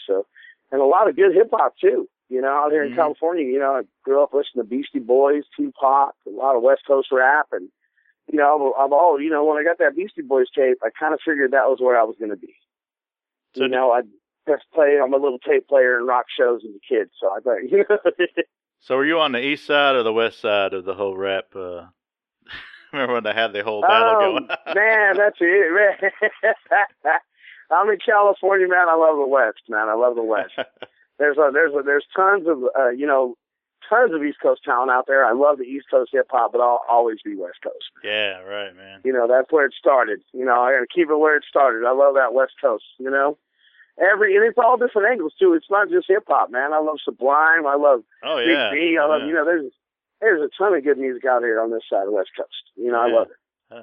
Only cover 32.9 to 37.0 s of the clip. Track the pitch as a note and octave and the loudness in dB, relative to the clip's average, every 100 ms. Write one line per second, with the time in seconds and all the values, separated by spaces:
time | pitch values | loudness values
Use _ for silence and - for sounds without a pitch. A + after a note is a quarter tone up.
32.9 | B2 D3 C3+ B2+ A#2 _ _ _ _ - | -2 -2 0 -2 -6 _ _ _ _ -2
33.9 | A3 A#4 D#3+ D3 - D3 B2+ - B2 C3 | 0 0 0 -6 -4 -2 -2 -2 -2 0
34.9 | B2+ B2+ C3+ B2+ B2 D3 C#3 B2 C3+ - | 0 0 2 2 2 2 0 -6 -12 -2
35.9 | C3+ B2 C3+ - B2 A2 A#2 B2 A#2+ - | -2 0 -2 -2 -2 -2 0 0 0 0
36.9 | A#2 | 0